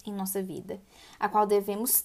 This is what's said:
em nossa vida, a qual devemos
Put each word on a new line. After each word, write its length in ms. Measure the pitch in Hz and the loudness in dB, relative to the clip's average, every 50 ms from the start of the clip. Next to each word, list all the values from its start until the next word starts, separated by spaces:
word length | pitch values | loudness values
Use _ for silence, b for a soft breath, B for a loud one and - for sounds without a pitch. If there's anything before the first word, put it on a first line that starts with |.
| - | -8
em 80 | 214 | -10
nossa 300 | 202 196 190 190 - 202 | -6 -6 -4 -4 -2 -4
vida, 380 | 190 185 160 - - 185 185 196 B B B B B B B B | -4 -4 -8 -10 -10 -10 -12 -12 B B B B B B B B
a 100 | - 196 | -2 2
qual 180 | 202 214 214 | 4 4 4
devemos 560 | 202 208 202 196 208 202 208 226 254 - - | 6 4 4 4 0 -4 -2 0 0 0 0